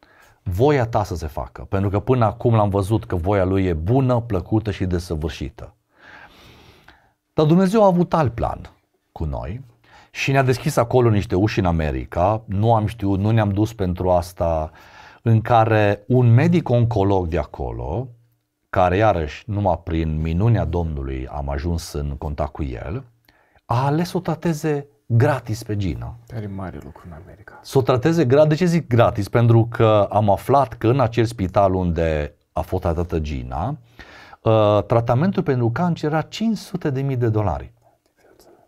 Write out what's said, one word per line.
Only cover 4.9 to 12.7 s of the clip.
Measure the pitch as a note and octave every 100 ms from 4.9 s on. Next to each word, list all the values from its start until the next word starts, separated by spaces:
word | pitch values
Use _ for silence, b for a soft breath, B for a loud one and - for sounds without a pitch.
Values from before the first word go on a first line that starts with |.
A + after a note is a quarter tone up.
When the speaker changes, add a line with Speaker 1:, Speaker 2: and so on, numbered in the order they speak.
| F2 F2 D#2+ D#2 - C#2 - - _ _ B B B B B B B B B B B B B _
Speaker 1:
Dar | - D#3
Dumnezeu | F3 F#3+ A3+
a | G3+
avut | F3 F3
alt | E3+ C3+
plan | A#2 C2 - - _ _ _ _
cu | -
noi | D#2 B1+ B1+ A#2 - _ b b b
și | - -
ne-a | C#3
deschis | C3 B2 D#3 C#3
acolo | A#2 C3 A#2+
niște | G2+ F2
uși | F#2 G#2 -
în |
America, | F2+ E2 D#2 C2 B1 F2 F2+ A2 A#2
nu | G2 A2+